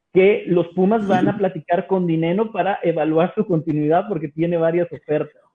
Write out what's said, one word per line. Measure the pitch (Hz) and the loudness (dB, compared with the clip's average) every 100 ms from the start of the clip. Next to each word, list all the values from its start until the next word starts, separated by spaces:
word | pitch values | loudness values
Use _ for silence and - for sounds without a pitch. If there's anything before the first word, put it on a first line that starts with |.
| _ | _
que | 185 190 - - | 2 4 4 0
los | 175 170 | 0 0
Pumas | 185 185 226 196 | 0 2 2 2
van | 185 - | 2 2
a | 202 | 0
platicar | 190 175 160 175 - | -2 -4 -2 -2 0
con | 190 175 | -2 0
Dineno | 160 165 190 220 | 0 0 0 -2
para | 196 185 - | -2 -2 -2
evaluar | 175 165 151 160 180 214 | -2 0 0 2 0 0
su | 190 | -2
continuidad | 165 160 151 151 170 208 | -2 -2 -2 0 0 0
porque | 170 151 | -6 -6
tiene | 156 170 170 | -4 -2 0
varias | 165 170 170 | 0 0 -2
ofertas. | 131 - 151 - _ _ | -6 -4 -4 -4 _ _